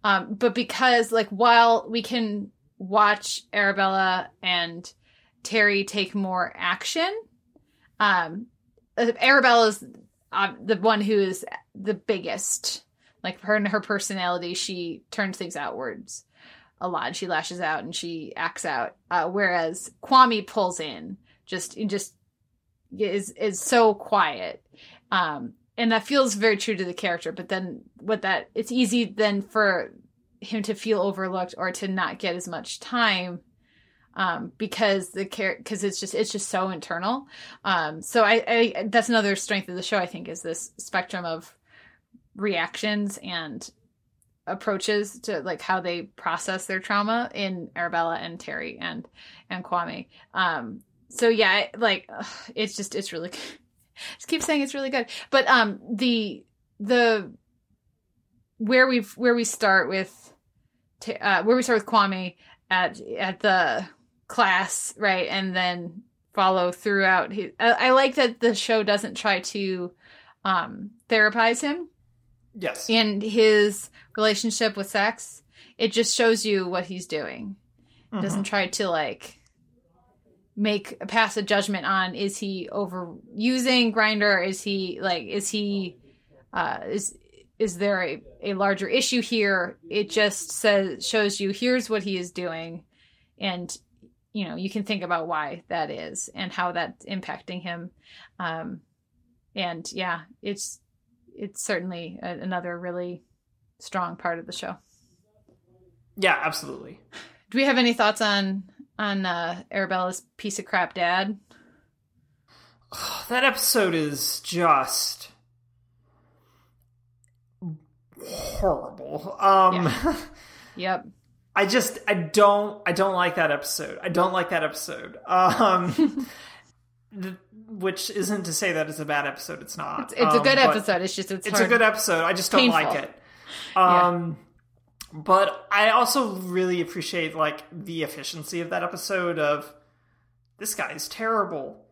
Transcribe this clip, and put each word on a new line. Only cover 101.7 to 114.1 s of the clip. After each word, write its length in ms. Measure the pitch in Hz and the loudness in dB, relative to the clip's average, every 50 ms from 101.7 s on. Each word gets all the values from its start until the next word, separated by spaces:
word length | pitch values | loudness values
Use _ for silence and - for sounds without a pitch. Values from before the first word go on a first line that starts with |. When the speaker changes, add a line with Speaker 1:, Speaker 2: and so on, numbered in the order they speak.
| 208 175 175 185 180 170 170 156 - - | -4 -4 -4 -6 -8 -8 -10 -12 -12 -10
Speaker 1:
a, 100 | - 180 | -10 -10
another 460 | 175 180 - 190 185 180 175 175 175 | -10 -8 -6 -6 -6 -4 -6 -6 -8
really 460 | 170 180 180 175 180 180 175 180 175 _ _ _ _ _ _ _ _ _ _ _ _ | -8 -8 -8 -6 -6 -6 -8 -10 -12 _ _ _ _ _ _ _ _ _ _ _ _
strong 380 | - - - 190 180 170 175 | -18 -6 -4 -4 -4 -4 -8
part 240 | - - 175 170 165 | -6 -4 -4 -4 -4
of 60 | - | -8
the 60 | - | -12
show. 240 | 180 - - 185 185 - _ _ _ _ _ _ _ _ _ _ _ _ _ _ _ _ _ _ _ _ _ _ _ _ _ _ _ | -12 -10 -10 -10 -10 -12 _ _ _ _ _ _ _ _ _ _ _ _ _ _ _ _ _ _ _ _ _ _ _ _ _ _ _
Speaker 2:
Yeah, 200 | 196 190 185 151 - | 2 4 4 4 4
absolutely. 560 | 139 160 151 - - 139 135 139 - - 175 - _ _ - - - - _ _ _ _ | 0 -4 -4 -4 -8 -10 -12 -12 -14 -18 -20 -20 _ _ -20 -20 -20 -20 _ _ _ _
Speaker 1:
Do 80 | - 247 | 0 2
we 60 | 269 | 2
have 140 | 285 262 254 | 4 4 4
any 140 | 247 240 | 4 4
thoughts 280 | 233 240 220 214 208 - | 4 4 4 2 4 2
on, 440 | 226 208 202 202 196 190 190 196 185 - _ _ 277 _ _ - | 0 2 2 2 0 0 -2 -4 -8 -12 _ _ -20 _ _ -6
on, 260 | 214 208 196 196 190 | -4 -2 -2 -2 -2
uh, 380 | 185 175 170 170 165 175 180 - _ | -2 -2 -2 -4 -4 -6 -8 -12 _
Arabella's 520 | - 196 196 185 190 185 180 185 185 - _ _ _ | -4 -4 -2 -2 -2 -2 -2 -2 -4 -8 _ _ _
piece 220 | - - 208 196 - | -10 -8 -8 -6 -8
of 60 | 190 | -8
crap 300 | - - 185 175 165 - | -2 0 0 0 -2 -2
dad? 440 | 190 175 170 175 185 196 202 214 196 _ _ - _ _ _ _ _ _ _ _ _ _ _ _ _ _ _ _ _ _ _ _ _ _ _ _ _ _ _ | -2 0 2 2 0 0 -2 -6 -8 _ _ -20 _ _ _ _ _ _ _ _ _ _ _ _ _ _ _ _ _ _ _ _ _ _ _ _ _ _ _
Speaker 2:
<sighs> 360 | - - - - - - - - | -12 -10 -8 -8 -8 -8 -6 -2
That 160 | 240 254 262 | 0 4 4
episode 500 | 262 254 262 - - - 240 202 185 170 | 4 2 2 0 2 4 4 4 4 2
is 460 | 165 151 147 | 2 0 0